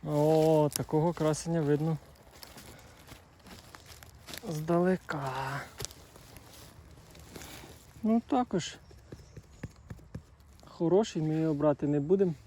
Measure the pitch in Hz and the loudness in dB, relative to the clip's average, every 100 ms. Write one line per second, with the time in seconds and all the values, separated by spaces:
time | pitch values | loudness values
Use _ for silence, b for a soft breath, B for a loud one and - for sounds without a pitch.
0 | 151 147 151 160 156 156 151 - - 156 | -2 2 4 6 6 6 4 0 -2 0
1 | 165 165 156 151 165 165 143 147 160 151 | 0 0 0 0 -2 -2 2 2 0 -4
2 | - - - - - B B B B B | -8 -20 -20 -20 -20 B B B B B
3 | B - - - - - - - - - | B -20 -20 -20 -20 -20 -20 -20 -20 -20
4 | - - - - - 156 156 170 180 185 | -20 -20 -16 -14 -8 -8 0 2 2 0
5 | - 156 139 - 135 135 - - - - | -2 -6 -4 -6 -6 -8 -10 -12 -14 -14
6 | - - - - - - - - - - | -20 -20 -20 -20 -20 -20 -20 -20 -20 -20
7 | - - - B B B B B B - | -20 -20 -20 B B B B B B -6
8 | 220 226 - 262 247 180 - - - - | 0 0 2 -2 0 -4 -4 -12 -20 -20
9 | - - - - - - - - - - | -20 -20 -20 -20 -20 -18 -18 -18 -18 -18
10 | - - - - - - - - 165 185 | -16 -18 -18 -20 -20 -20 -20 -2 2 4
11 | 226 175 156 156 160 143 151 143 143 147 | 2 -2 -2 0 0 2 2 2 0 0
12 | 143 190 190 151 | 2 2 2 -2